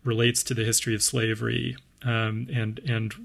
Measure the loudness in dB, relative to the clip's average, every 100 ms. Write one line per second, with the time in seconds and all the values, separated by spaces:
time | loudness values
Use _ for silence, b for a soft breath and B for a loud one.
0 | 0 4 4 4 0 0 2 2 2 0
1 | 0 2 0 0 0 0 -2 -6 -14 -6
2 | 0 0 0 -2 -4 -2 -2 -4 -2 -2
3 | -2 -6